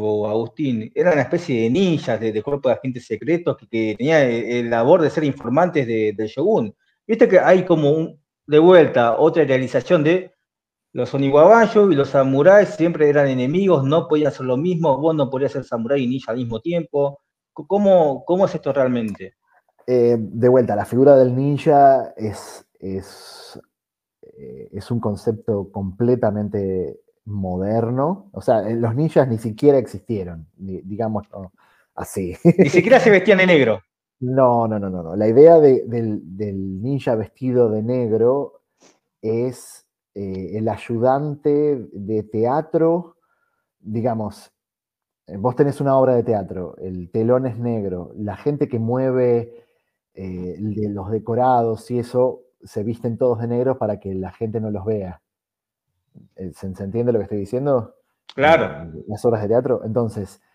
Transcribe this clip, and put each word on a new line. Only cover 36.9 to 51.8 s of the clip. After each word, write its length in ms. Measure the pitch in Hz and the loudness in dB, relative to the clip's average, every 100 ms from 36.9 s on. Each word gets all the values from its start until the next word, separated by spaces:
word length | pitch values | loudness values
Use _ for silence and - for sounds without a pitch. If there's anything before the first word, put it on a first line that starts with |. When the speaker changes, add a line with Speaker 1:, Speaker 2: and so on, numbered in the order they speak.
| 139 135 113 | -4 -2 -2
Speaker 2:
vestido 540 | 104 - 127 123 117 | -4 -8 -2 2 2
de 120 | 107 | 0
negro 800 | 110 127 117 110 117 135 - _ _ _ _ _ _ _ | -2 -2 0 2 2 0 -4 _ _ _ _ _ _ _
es 580 | 110 113 127 120 - - _ _ _ | -4 -4 -4 -8 -18 -20 _ _ _
eh, 440 | 101 98 95 90 104 | -12 -10 -10 -8 -6
el 100 | 110 | -4
ayudante 1200 | 101 - 117 123 135 151 147 147 147 151 135 104 | -6 -6 -2 0 0 -4 -6 -2 0 0 -4 -8
de 300 | - 101 107 | -12 -6 -6
teatro, 920 | 107 110 117 143 156 165 165 170 170 _ _ _ _ _ _ _ | -4 -2 -2 -2 -2 0 0 0 -6 _ _ _ _ _ _ _
digamos, 720 | 104 113 120 113 107 - - _ _ _ _ _ _ _ - | -10 -4 -4 -4 -8 -12 -20 _ _ _ _ _ _ _ -16
eh, 100 | 98 | -6
vos 200 | 120 120 | -4 0
tenés 240 | 143 135 | -2 -2
una 160 | 139 135 | 0 2
obra 160 | 131 123 | 2 0
de 60 | |
teatro, 520 | 117 107 90 92 87 - | 0 -4 -6 -10 -12 -12
el 320 | 95 92 87 | -12 -12 -8
telón 360 | 113 113 127 131 | -2 0 0 -2
es 120 | 110 | -8
negro, 540 | 120 113 98 90 85 - | -6 -6 -6 -8 -12 -12
la 200 | 104 101 | -10 -6
gente 320 | 147 147 147 | -6 -4 -4
que 100 | 120 | -4
mueve, 880 | 113 127 131 127 123 120 117 - _ _ _ _ _ | -4 -2 -2 0 0 0 -4 -16 _ _ _ _ _
eh, 400 | - 95 92 90 80 | -16 -12 -10 -10 -8
el 160 | 107 | -8
de 160 | 104 104 | -6 -6
los 200 | 101 92 | -6 -6
decorados 800 | 110 - 117 127 123 117 110 | -6 -4 -2 2 2 0 -4